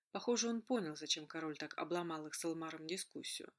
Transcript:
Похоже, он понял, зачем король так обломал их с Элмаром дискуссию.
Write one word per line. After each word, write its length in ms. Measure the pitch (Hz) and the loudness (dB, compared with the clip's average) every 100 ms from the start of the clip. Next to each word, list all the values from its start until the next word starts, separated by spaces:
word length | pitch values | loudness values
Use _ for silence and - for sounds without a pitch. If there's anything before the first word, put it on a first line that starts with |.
| _ | _
Похоже, 380 | - - 233 233 | -2 4 4 4
он 140 | 233 | 2
понял, 340 | - 247 160 151 | 2 2 2 0
зачем 300 | 151 160 151 | 0 0 -2
король 300 | 160 160 147 | -2 -2 -2
так 200 | 151 - | -4 -2
обломал 480 | 160 175 170 156 151 | 0 2 0 -2 -4
их 80 | |
с 100 | - | -2
Элмаром 420 | 170 165 165 160 160 | 0 0 -2 -6 -4
дискуссию. 680 | 185 - 143 - - - | -4 -4 -6 -6 -6 -8